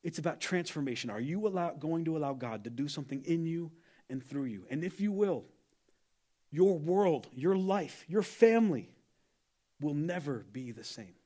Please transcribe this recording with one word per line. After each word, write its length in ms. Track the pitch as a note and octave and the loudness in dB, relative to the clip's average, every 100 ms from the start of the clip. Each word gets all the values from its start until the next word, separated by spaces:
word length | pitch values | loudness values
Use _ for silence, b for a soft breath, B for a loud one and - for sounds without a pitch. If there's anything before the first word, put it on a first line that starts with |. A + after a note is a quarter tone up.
It's 160 | F3 D#3+ | -6 -4
about 200 | E3 D#3 | -4 -4
transformation. 680 | - F3+ D#3+ D#3 C#3 A#2 A#2+ | -2 -2 -2 -4 -4 -4 -6
Are 100 | G#2 | -6
you 260 | C3 F#3 G#3+ | -4 -2 -2
allow-, 260 | F#3 F3 | 0 -2
going 320 | D#3 D#3 E3 E3 | -4 -2 -2 0
to 120 | D#3+ | -2
allow 160 | C#3+ | -2
God 300 | C3+ B2 A2 | -4 -6 -6
to 60 | G#2+ | -8
do 180 | A#2 D3 | -6 -4
something 360 | D3+ C#3 C3+ E3+ | -4 -6 -8 -2
in 200 | E3 E3 | 0 0
you 260 | E3+ E3 b b b _ | -4 -6 b b b _
and 140 | C3+ | -10
through 220 | B2+ C#3 C3 | -6 -6 -4
you? 200 | G2+ F2+ | -6 -6
And 140 | C3+ | -4
if 180 | F3 F3+ | -4 -2
you 100 | G#3 | -2
will, 340 | G3 G3+ C#3+ - _ _ _ _ _ _ _ _ _ _ | 2 2 0 -4 _ _ _ _ _ _ _ _ _ _
your 300 | D3 F#3 F3 | 4 4 6
world, 480 | D3+ F#3 G3 C#3+ - | 2 4 4 2 -2
your 240 | B2+ D#3 F#3+ | -2 2 4
life, 480 | F#3 G3 D3 - - | 4 0 0 -10 -2
your 160 | G3 | 0
family 680 | F#3+ - A3+ A3+ A3 C3 E2+ _ _ _ _ _ _ _ _ _ | 0 6 8 8 4 2 -2 _ _ _ _ _ _ _ _ _
will 120 | D3 | -2
never 520 | D3 D#3+ F3 C#3+ B2 F#2+ | 0 -2 -2 -4 -6 -6
be 200 | A#2+ B2+ | -10 -10
the 140 | A2+ G#2+ | -10 -12
same. 280 | - G2 F2 | -12 -16 -20